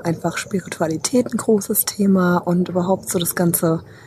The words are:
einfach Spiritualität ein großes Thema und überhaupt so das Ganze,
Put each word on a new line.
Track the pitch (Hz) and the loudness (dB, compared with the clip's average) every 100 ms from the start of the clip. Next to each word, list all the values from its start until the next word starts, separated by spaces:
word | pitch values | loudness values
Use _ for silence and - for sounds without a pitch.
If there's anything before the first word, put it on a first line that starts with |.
einfach | 170 165 170 - | -4 -2 -4 -4
Spiritualität | - 190 - - 160 160 - 254 247 | -4 -6 -6 -4 -4 -2 0 0 0
ein | 220 | -2
großes | - 214 - 208 | 2 2 2 -2
Thema | - - 196 190 180 175 | -2 0 4 4 4 2
und | 175 175 180 | 2 0 0
überhaupt | 180 175 190 - | 0 0 -2 -2
so | 185 | -4
das | 170 | -2
Ganze, | - 175 170 170 165 - - | 0 0 2 0 0 -6 -20